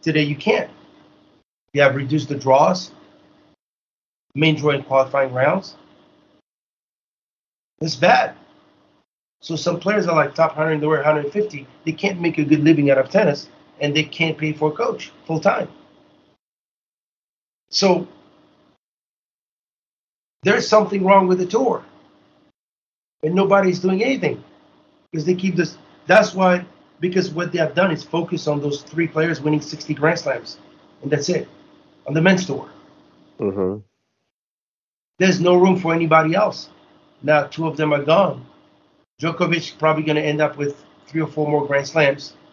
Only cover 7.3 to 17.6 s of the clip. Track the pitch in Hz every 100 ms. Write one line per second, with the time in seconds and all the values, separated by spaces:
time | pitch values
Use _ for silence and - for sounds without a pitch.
7.3 | _ _ _ _ _ 156 - 170 - -
8.3 | - _ _ _ _ _ _ _ _ _
9.3 | _ - 160 175 165 190 208 175 165 143
10.3 | - 160 151 160 156 151 151 143 151 -
11.3 | 208 202 143 - - - 156 190 180 175
12.3 | 160 147 151 147 151 143 135 131 196 190
13.3 | 143 - - _ _ 143 143 156 - 160
14.3 | 156 156 151 156 151 240 - - _ -
15.3 | 165 151 - - - _ _ _ _ _
16.3 | _ _ _ _ _ _ _ _ _ _
17.3 | _ _ _